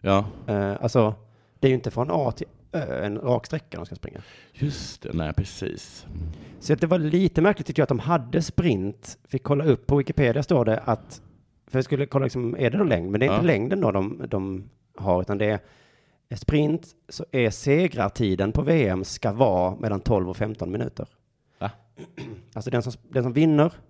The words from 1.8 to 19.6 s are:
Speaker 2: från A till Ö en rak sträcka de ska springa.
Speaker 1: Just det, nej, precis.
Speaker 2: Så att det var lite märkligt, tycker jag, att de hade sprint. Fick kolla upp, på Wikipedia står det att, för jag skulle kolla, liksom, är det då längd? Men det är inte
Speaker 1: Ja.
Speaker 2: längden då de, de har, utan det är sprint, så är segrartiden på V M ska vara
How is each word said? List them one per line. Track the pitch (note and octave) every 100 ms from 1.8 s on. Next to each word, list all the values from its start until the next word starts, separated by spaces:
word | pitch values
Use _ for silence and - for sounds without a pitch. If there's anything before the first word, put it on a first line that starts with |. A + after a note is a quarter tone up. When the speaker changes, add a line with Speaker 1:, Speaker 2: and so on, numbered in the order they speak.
| -
Speaker 2:
från | - C#3
A | E3+ C3
till | - - - -
Ö | F3 C3 B1+ G2+
en | G#2
rak | B2 A#2+ -
sträcka | D#3+ - E2
de | -
ska | -
springa. | - - - - -
Speaker 1:
Just | - D3 - - -
det, | -
nej, | E2 D#2
precis. | D#2 F#2+ - - - - - - - - - - -
Speaker 2:
Så | -
att | D#3
det | E3
var | F3+
lite | D3+ E3+ F#3+ -
märkligt, | F3+ G#3 D#3
tycker | -
jag, | C#3+
att |
de | A#2+
hade | A#2+ D#3+ A#2 C#3+
sprint. | D#3+ - F3 G#2 F#2+ G2+ - - _
Fick | C3+
kolla | - C#3+ D#3
upp, | A#2+ -
på | C#3+
Wikipedia | C3+ C3+ C3 A#2+
står | - D#3 A2+
det | A2
att, | - A2+ - - - _ _ _ _
för | C3
jag | C3
skulle | C#3 C#3
kolla, | C#3
liksom, | C3 C3 A#2+ -
är | B2
det | D3+
då |
längd? | F#3 G#2 E2+
Men | G#2
det | A#2
är |
inte | G2+ E3
Speaker 1:
Ja. |
Speaker 2:
längden | A#2 A#2 G3
då | C#3
de, | G2 F#2+ A#2+ B2+
de | G2+ F#2+ F#2+ G2 _ _ -
har, | F#2+ F2+
utan | F#2 G2+
det | G#2+ G#2 - _ _ _ _ _ _
är | A2
sprint, | - D3+ D3+ D#3+ - _ _
så | - -
är | C3 A#2
segrartiden | - - D3 F3+ - G2+ - A2 F#2 G2
på | A2+
V | C#3+ E3 A2
M | F#2
ska | F#2+ - A#2+
vara | G#2 B2+ F#2